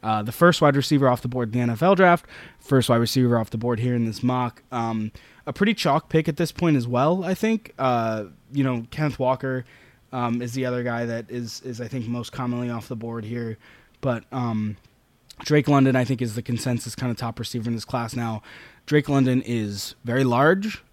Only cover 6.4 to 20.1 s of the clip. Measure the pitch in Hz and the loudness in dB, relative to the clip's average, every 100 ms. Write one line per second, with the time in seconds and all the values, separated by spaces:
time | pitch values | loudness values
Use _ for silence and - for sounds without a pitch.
6.4 | 170 - 175 147 120 120 143 180 175 185 | -4 0 2 2 2 0 2 0 -2 -2
7.4 | 220 226 - - 131 123 113 110 98 - | 0 -2 -4 -2 0 2 0 -4 -6 -14
8.4 | _ 143 131 123 117 - 151 123 127 127 | _ -2 0 0 -6 -4 -4 0 0 0
9.4 | 135 131 120 - - _ _ 127 120 120 | -2 -6 -8 -18 -20 _ _ -4 -2 -2
10.4 | 120 127 127 123 123 117 117 117 110 123 | -4 -4 -2 -2 -2 -4 -4 -6 -6 -8
11.4 | 117 - 131 113 117 131 113 120 113 - | -8 -10 -12 -10 -8 -6 -4 -6 -6 -8
12.4 | 123 120 123 117 113 113 117 117 107 120 | -6 -4 -4 -6 -8 -10 -8 -8 -8 -6
13.4 | 117 110 - - _ _ 135 117 - 131 | -6 -10 -14 -20 _ _ -4 -4 -4 -4
14.4 | 120 110 107 98 _ _ _ _ _ - | -2 -2 -4 -6 _ _ _ _ _ -16
15.4 | - 147 147 139 131 131 123 127 123 107 | 2 2 4 4 6 4 0 -2 -2 -4
16.4 | 117 117 - 120 - - 127 117 120 110 | -4 -4 -2 -4 -6 -6 -6 -4 -6 -8
17.4 | 113 123 113 117 - 127 117 123 117 110 | -8 -6 -4 -6 -4 -6 -4 -6 -6 -6
18.4 | - - - - - 147 143 139 127 127 | -10 -20 -20 -20 2 2 4 2 4 2
19.4 | - 120 104 101 - - 120 | 0 -4 -4 -6 -10 -12 -4